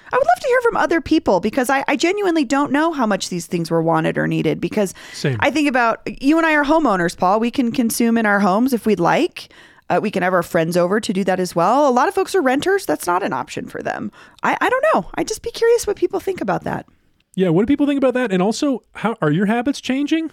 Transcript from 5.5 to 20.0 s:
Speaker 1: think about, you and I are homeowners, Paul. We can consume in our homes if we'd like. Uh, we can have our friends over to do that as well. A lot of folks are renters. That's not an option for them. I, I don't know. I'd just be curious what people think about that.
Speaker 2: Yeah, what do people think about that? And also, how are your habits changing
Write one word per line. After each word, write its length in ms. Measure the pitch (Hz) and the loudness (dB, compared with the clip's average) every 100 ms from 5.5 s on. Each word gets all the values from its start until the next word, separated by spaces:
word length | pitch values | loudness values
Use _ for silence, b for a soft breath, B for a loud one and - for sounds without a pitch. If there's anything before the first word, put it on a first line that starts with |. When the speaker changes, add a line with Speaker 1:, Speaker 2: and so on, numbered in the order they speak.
Speaker 1:
think 160 | 285 285 | 0 0
about, 320 | 254 233 214 - 208 | 2 0 -2 -8 -2
you 160 | 269 320 | 2 2
and 100 | 320 | 4
I 60 | |
are 100 | 302 | 2
homeowners, 540 | 277 320 285 190 170 - | 2 2 2 2 0 0
Paul. 240 | 185 214 | 0 2
We 100 | 233 | 0
can 220 | 254 240 | 0 0
consume 440 | 226 226 - 233 226 | 0 0 2 2 2
in 80 | 214 | 2
our 140 | 202 | 2
homes 320 | 208 269 262 | 2 2 2
if 140 | 240 220 | 0 0
we'd 160 | 196 | 2
like. 500 | 165 165 339 - - B B B - | 2 2 0 -4 -20 B B B -2
Uh, 100 | 190 | -2
we 80 | 208 | 0
can 120 | 190 | -2
have 100 | 180 | 0
our 100 | 180 | 0
friends 340 | 170 175 165 175 | 0 0 2 2
over 240 | 175 214 | 2 0
to 100 | 220 | -2
do 140 | 190 190 | -2 0
that 160 | 180 | -2
as 120 | 180 | -2
well. 360 | 175 175 254 294 | 0 2 4 2
A 20 | |
lot 160 | 247 311 | 2 0
of 60 | |
folks 200 | 392 381 | -2 -2
are 80 | 392 | 0
renters. 440 | 262 269 339 392 - | 0 0 0 -2 -2
That's 200 | 311 - | -4 -2
not 160 | 349 | -2
an 120 | 359 | -2
option 340 | - - - - | -6 -8 -10 -10
for 160 | - | -8
them. 300 | - - 208 B B B | -8 -8 -10 B B B
I, 140 | - 285 | -4 -2
I 80 | 349 | 0
don't 160 | 508 605 | 0 2
know. 160 | 571 - - | 0 -2 -6
I'd 120 | - | -6
just 140 | 440 | -8
be 100 | 466 | -10
curious 360 | - 466 466 - | 0 2 2 0
what 100 | 392 | -2
people 240 | 349 381 | -4 -2
think 180 | - 359 | -6 -4
about 240 | 240 165 | -4 -4
that. 220 | - - - _ _ _ _ - | -4 -8 -10 _ _ _ _ -2
Speaker 2:
Yeah, 140 | 185 | 2
what 140 | 160 | 4
do 20 | 226 | 2
people 200 | 285 285 | 2 2
think 120 | 277 | 2
about 160 | 262 | 2
that? 180 | 247 247 | 2 0
And 100 | 185 | 2
also, 420 | 190 226 294 240 - | 0 0 -2 -2 -8
how 240 | - 208 226 | -6 -4 0
are 80 | 156 | 0
your 180 | 156 202 | 2 2
habits 340 | 233 247 269 | 0 -2 -4
changing 500 | - 262 | -2 -2